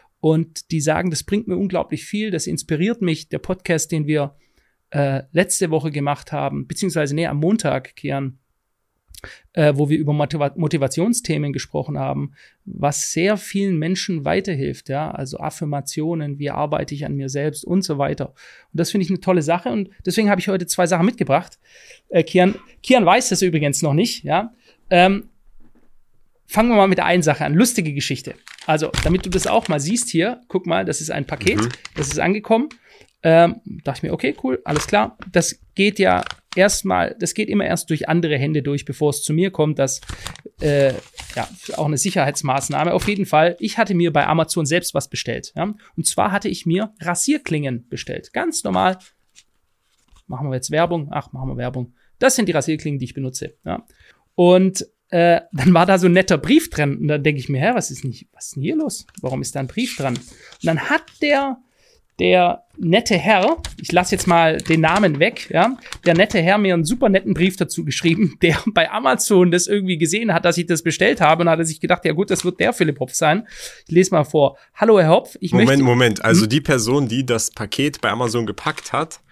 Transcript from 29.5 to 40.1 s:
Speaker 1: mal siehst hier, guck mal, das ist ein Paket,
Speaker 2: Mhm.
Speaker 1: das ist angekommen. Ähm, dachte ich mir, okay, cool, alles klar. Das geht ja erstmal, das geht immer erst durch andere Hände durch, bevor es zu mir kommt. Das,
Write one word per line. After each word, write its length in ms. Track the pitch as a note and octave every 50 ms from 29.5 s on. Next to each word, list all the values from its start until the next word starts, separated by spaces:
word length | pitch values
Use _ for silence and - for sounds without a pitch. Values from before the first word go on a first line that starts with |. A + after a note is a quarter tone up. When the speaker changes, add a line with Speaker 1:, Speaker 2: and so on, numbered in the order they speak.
| - A3+ - -
Speaker 1:
mal 120 | D#3 C#3+
siehst 280 | C#3 E3 A#3 A#3 - -
hier, 300 | - D#3+ E3+ A#3 B3 - _ -
guck 180 | - F#3 -
mal, 180 | - E3 F#3 F#3+
das 160 | F3+ - -
ist 100 | D#3 D#3
ein 160 | - D3+ -
Paket, 300 | - D3+ - - F#3 A3+ -
Speaker 2:
Mhm. 80 | A2 B2 - - - - -
Speaker 1:
das 120 | D#3 D3 C3+
ist 100 | C#3+ D3+
angekommen. 500 | E3+ E3+ G3+ G#3+ G#3 - A3+ A3+ C#4 D#4 - _ _ _ - - - _ _ _ -
Ähm, 360 | E3 D#3+ E3 E3+ E3+ - - - - - E3 -
dachte 140 | C#3+ C3+ -
ich 40 |
mir, 100 | - D3
okay, 220 | - - - C4+ D4 -
cool, 180 | - C4 B3+ - -
alles 220 | - D3 D3+ - -
klar. 280 | G#3 G#3 G#3+ - - - - F3+
Das 300 | - F3 E3 - - - _ _ -
geht 240 | - G3 G#3 G3+ G3+
ja 240 | F#3 F#3 F2+ F2+ - - - - _ _ -
erstmal, 580 | F3+ F#3+ G#3 - - - F#3+ F#3 F3+ E3+ - - -
das 140 | F3+ E3+ -
geht 140 | A3 G#3+ -
immer 160 | - G3+ -
erst 240 | - E3+ E3+ - -
durch 200 | D#3+ D3 - -
andere 280 | D#3+ F3 E3 D#3 D3
Hände 260 | C3 C#3 D#3 D#3 D3
durch, 220 | C3 C#3+ C#3+ C#3 -
bevor 260 | - C3 - D3+ D3
es 120 | C#3 -
zu 100 | - -
mir 180 | D3+ D#3+ F#3 G3
kommt. 260 | F#3+ - D3+ D3+ D3 -
Das, 220 | C3+ C3+ - - - -